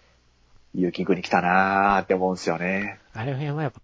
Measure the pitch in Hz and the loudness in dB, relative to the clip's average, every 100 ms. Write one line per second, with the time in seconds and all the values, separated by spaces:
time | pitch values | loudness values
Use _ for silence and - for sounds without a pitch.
0 | _ _ _ _ _ - - - 90 90 | _ _ _ _ _ -20 -10 -2 -2 0
1 | 92 90 - 95 87 92 95 98 101 98 | 0 0 2 2 4 4 4 4 4 2
2 | 92 92 92 90 - 82 87 95 104 101 | 2 0 0 -2 -2 -2 -2 -2 -4 -10
3 | _ 110 127 135 147 147 147 - | _ -8 -6 -4 -4 -4 -6 -8